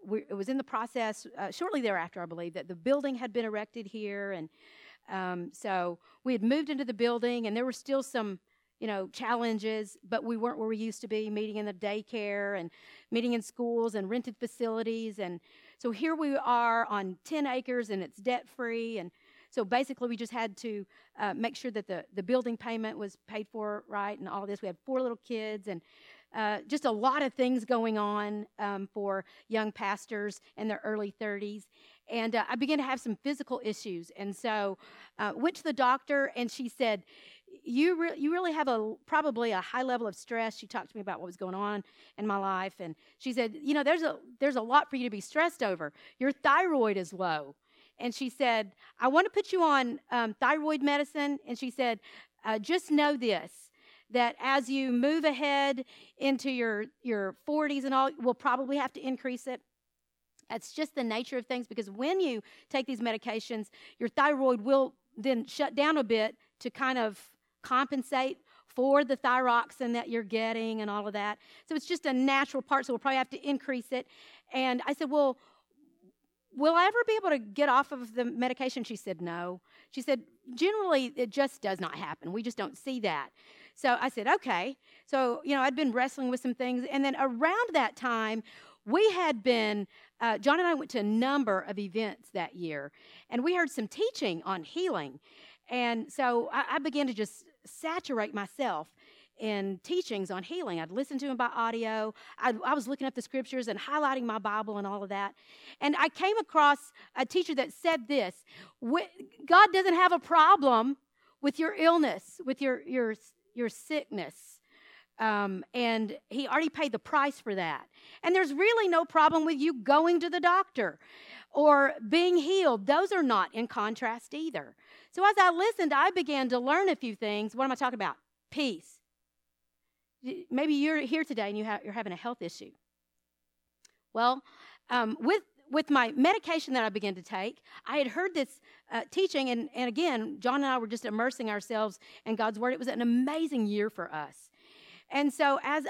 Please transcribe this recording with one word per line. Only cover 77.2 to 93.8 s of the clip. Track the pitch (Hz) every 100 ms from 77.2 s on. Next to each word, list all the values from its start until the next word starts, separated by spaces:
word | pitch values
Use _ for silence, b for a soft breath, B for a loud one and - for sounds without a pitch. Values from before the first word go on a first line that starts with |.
| 392
to | 285
get | 214 202 285
off | 254 277
of | 269 233
the | 226
medication?" | 240 233 254 254 262 254
She | 226 220
said, | - 170
"No." | 175 170 175 180 b b b
She | -
said, | 254 254 - _ -
"Generally, | 247 349 427 381 294 247 -
it | 240
just | 269 277 -
does | 196 185
not | 175
happen. | 156 160 156 170
We | 202
just | 233 226
don't | 180 -
see | - 254
that." | 208 151 131 B B B B
So | - 269 240
I | 254
said, | - 208
"Okay." | 330 262 180 214 269 b b
So, | - 269 254 240
you | 302
know, | 277
I'd | 262 262
been | 285
wrestling | 233 262 - 254
with | 247
some | 254
things. | 247 254 247 254
And | 277
then | 277 262
around | 269 233 311 403 480
that | 320 226 -
time, | 247 226 220 226 B B B B -
we | 302 427
had | 359 330 240
been, | 240 233 214 208 196 b b -
uh, | 233 214
John | 233 320
and | 349
I |
went | 302 311
to | 240
a |
number | 208 220 262 285 226 190
of | - 202
events | 202 196 214 190 -
that | 190 165
year, | 180 170 147 143 B B B -
and | 240
we | 285
heard | 359 330
some | -